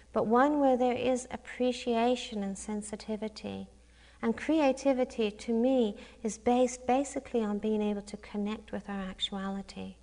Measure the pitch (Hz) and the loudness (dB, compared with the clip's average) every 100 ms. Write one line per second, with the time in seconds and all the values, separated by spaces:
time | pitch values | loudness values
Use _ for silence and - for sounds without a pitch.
0 | - - 214 240 285 294 277 247 247 240 | -4 -2 4 6 6 6 4 6 4 2
1 | 262 254 - - - - 254 247 - 226 | 0 0 -2 -12 -12 -2 0 0 0 2
2 | 240 247 - 214 196 190 - 214 208 208 | 2 0 -2 -4 -4 -6 -6 -6 -6 -10
3 | - 214 214 214 208 196 190 - - - | -6 -6 -6 -8 -8 -8 -10 -18 -20 -20
4 | - - 233 226 - 320 277 262 277 254 | -20 -4 -2 -2 2 4 4 4 2 2
5 | 247 - 214 208 - 226 247 262 214 208 | 0 0 -2 -2 -2 2 4 4 2 -2
6 | - - 226 - 240 247 247 - - 254 | -16 -6 -6 -2 2 4 2 0 0 0
7 | 285 277 - 240 214 208 214 214 208 202 | 0 -6 -2 -2 0 -2 0 0 0 -2
8 | 202 208 - 208 202 208 - 208 196 196 | -6 -14 -8 -6 -4 -6 -8 -10 -6 -6
9 | 190 196 - 196 196 196 190 190 190 185 | -6 -6 -4 -4 -4 -6 -8 -12 -12 -12